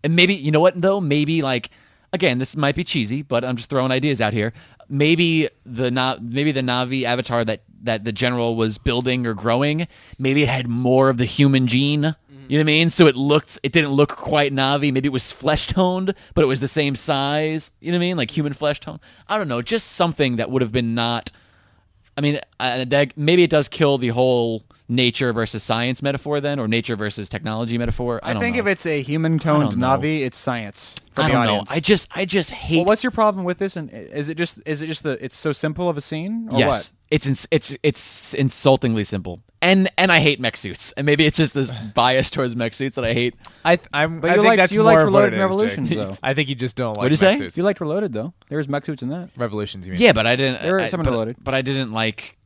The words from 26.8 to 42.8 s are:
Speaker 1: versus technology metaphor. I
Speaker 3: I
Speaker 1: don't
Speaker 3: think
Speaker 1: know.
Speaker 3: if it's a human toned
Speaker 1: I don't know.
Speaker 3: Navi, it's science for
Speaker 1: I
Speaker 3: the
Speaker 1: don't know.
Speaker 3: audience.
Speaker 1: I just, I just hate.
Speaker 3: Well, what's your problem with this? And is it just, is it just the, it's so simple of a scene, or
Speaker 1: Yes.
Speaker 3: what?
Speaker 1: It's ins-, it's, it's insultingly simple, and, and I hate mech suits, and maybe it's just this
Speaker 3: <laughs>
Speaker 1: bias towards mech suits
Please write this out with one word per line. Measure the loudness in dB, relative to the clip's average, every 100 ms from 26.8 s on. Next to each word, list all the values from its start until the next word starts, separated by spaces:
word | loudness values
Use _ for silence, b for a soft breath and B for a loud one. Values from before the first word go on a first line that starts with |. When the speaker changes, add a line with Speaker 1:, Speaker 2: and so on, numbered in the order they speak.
| -2 -4
Speaker 1:
versus | -4 -6 -8
technology | -8 -6 -6 -4 -4
metaphor. | -2 -4 -4 -4
I | -4
Speaker 3:
I |
Speaker 1:
don't | -2
Speaker 3:
think | -2 0
Speaker 1:
know. |
Speaker 3:
if | -2
it's | -2
a | -2 -4
human | -2 -2 0 0
toned | 2 2
Speaker 1:
I | 2
don't | 0
know. | 0
Speaker 3:
Navi, | 2 0 -2
it's | -4 -6
science | -6 -6 -8 -14 -14 -16 _
for | -2
Speaker 1:
I | 2
Speaker 3:
the |
Speaker 1:
don't | 2 2
know. |
Speaker 3:
audience. | 0 -2
Speaker 1:
I | -4
just, | 2 2 0
I | -6
just | -2 -2 -2
hate. | -8 0 2
Speaker 3:
Well, | 2
what's | 2
your | 0
problem | 2 0 0
with | -4 -4
this? | -6 -6
And | -12
is | -14 -12 -8 -8
it | -4
just, | -6 -6 -8
is | -6
it | -6
just | -6
the, | -6 -6
it's | -8 -6
so | -4
simple | -2 -4 -2 -4
of | -4
a |
scene, | -6 -8 -6 -6 -2
or | 2
Speaker 1:
Yes. | 2
Speaker 3:
what? | 2 -4 _ _
Speaker 1:
It's | -2 0
ins-, | -2 0
it's, | -2 -2 -2
it's | -2 -2 -10 -10 -8
insultingly | -2 -2 2 4 4 2 -2
simple, | -2 -6 -8 -14 _ _
and, | 2 4 2 2
and | 4
I | 4
hate | 4 2
mech | -4 -6
suits, | -10 -10 -10
and | -2 2
maybe | 4 4
it's | 4
just | 0
this | 0 -4
Speaker 3:
<laughs> | -6 -4
Speaker 1:
bias | 2 2 2 0
towards | -2 -4 -2
mech | -6
suits | -4